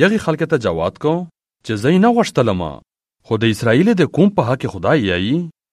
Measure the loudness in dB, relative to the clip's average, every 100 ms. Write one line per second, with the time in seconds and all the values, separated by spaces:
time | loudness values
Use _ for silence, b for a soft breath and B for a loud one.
0 | 0 0 -2 -4 -2 -2 -2 -2 -4 -4
1 | -4 -4 -6 _ _ _ -8 -4 2 4
2 | 4 2 0 0 0 0 -6 -10 _ _
3 | _ _ -6 -2 0 0 2 4 4 2
4 | 0 2 2 2 -2 -2 -6 -4 0 0
5 | 0 -2 -2 -2 -4 -12 _